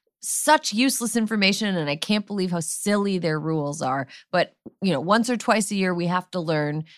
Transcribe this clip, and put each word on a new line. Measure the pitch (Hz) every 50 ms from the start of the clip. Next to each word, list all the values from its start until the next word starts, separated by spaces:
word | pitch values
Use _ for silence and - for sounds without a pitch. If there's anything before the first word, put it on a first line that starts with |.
| _ _ _ _
such | - - - - - 302 311 302 - - 208
useless | 226 262 269 - - 240 214 -
information, | 233 220 208 226 208 196 190 196 - 220 202 185
and | 170 151 143
I | 143
can't | - - - 208 214 208
believe | - 208 196 185 180
how | 175 170
silly | 160 - - - - 208 208 202 202 202 190
their | 180 170 160 156 151
rules | 151 160 160 156 143 143 143 -
are. | 135 127 135 139 135 - - - - _
But, | - 175 - - _ _ _ - - _
you | 196 185 156
know, | 131
once | 156 180 214 233 226 254
or | 247
twice | 220 - 240 202 220 - -
a | 208
year, | 196 190 185 175
we | 175 175
have | 170 180 180 180 -
to | - 180
learn | 160 165 160 151 147 147 147 156 156 - -